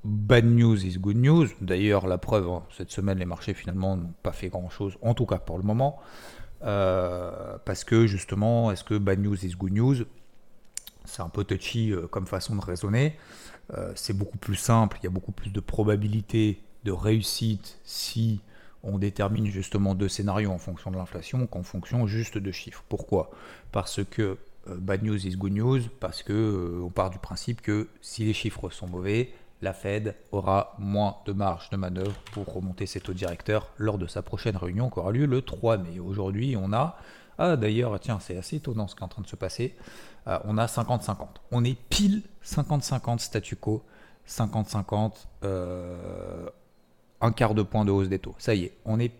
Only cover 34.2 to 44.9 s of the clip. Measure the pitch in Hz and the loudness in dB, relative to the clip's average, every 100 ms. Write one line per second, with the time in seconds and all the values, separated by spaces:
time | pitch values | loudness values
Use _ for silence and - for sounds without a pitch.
34.2 | - 95 113 95 87 92 127 95 90 120 | -6 -2 -2 -2 -2 0 0 0 0 2
35.2 | 147 127 - - 113 107 87 90 90 101 | 4 2 0 0 2 2 0 -8 -4 -2
36.2 | 98 101 131 113 95 107 160 - - - | 0 0 0 0 0 0 0 -4 -20 -20
37.2 | - - 175 151 107 107 120 104 - 104 | -16 0 2 4 2 2 0 -2 -2 -4
38.2 | - 90 - 151 - 110 101 - 92 - | -4 -8 -6 -6 -4 -4 -4 -8 -10 -10
39.2 | 95 - 92 - 123 - - - - - | -10 -6 -6 -4 -4 -6 -18 -18 -18 -12
40.2 | - 92 104 107 117 - 113 120 - 98 | -4 -4 0 0 2 0 0 -2 -2 -6
41.2 | - - - 120 120 127 - - 208 208 | -8 -16 -2 2 2 0 0 4 4 4
42.2 | - - - - 139 147 - 131 - 117 | -4 -16 -4 -2 2 0 0 -2 0 -2
43.2 | - 110 - - - 107 - - - - | 0 -4 -4 -6 -2 -2 -4 -20 -20 -20
44.2 | - - 107 110 101 107 95 | -12 -2 0 0 0 -2 0